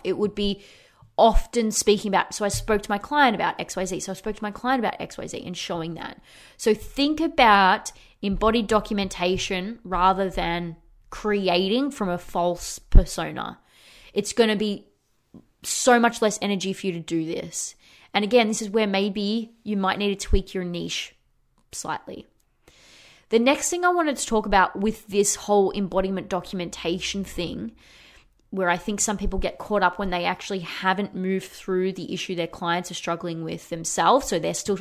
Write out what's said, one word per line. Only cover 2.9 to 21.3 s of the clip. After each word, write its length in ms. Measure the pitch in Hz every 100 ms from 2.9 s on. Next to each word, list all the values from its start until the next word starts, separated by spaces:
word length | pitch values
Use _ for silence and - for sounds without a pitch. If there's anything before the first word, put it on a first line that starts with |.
my 80 | 202
client 380 | - 294 269 202
about 240 | 165 -
X 160 | - -
Y 80 |
Z. 160 | 185 185
So 100 | -
I 60 | 185
spoke 180 | 214
to 80 | 202
my 80 | 214
client 300 | 202 247 262
about 200 | 208 -
X 160 | - -
Y 120 | -
Z 120 | - -
and 100 | 175
showing 380 | - 175 165
that." 260 | 160 - - - - - -
So 180 | 226
think 460 | 214 - - 285 311
about 720 | 320 320 233 202 190 208 - - - _
embodied 460 | 202 190 214 233 202
documentation 1120 | 214 202 208 196 - 180 185 - 190 190 233
rather 440 | 180 180 185 190 196
than 460 | 180 170 175 170 165 _ _ _
creating 840 | - 214 208 185 180 190 240 285
from 160 | 277 196
a 100 | 175
false 600 | - 185 175 175 - -
persona. 800 | - - 175 - 160 147 - - _ _ - - -
It's 200 | 202 202
gonna 240 | - 226 208
be 320 | 214 196 - _ _ _ _ - _ _
so 380 | - - - 240
much 200 | 233 233
less 160 | 214 -
energy 300 | 202 196 190
for 160 | 185 190
you 40 |
to 60 | 170
do 240 | 160 165
this. 520 | 160 170 165 - - - _ - _
And 120 | 208
again, 240 | 202 240 214
this 120 | 214
is 100 | 214
where 180 | 220 214
maybe 640 | 196 208 202 202 226 226 _
you 140 | - 202
might 220 | 190 -
need 200 | 202 196
to 80 | -
tweak 260 | 196 190
your 120 | 190
niche 500 | 180 175 165 - - _ _